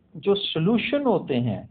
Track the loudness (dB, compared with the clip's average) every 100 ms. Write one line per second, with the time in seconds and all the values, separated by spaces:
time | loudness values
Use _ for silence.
0 | _ -4 0 0 0 0 2 2 0 0
1 | 2 0 0 -2 0 -4 -8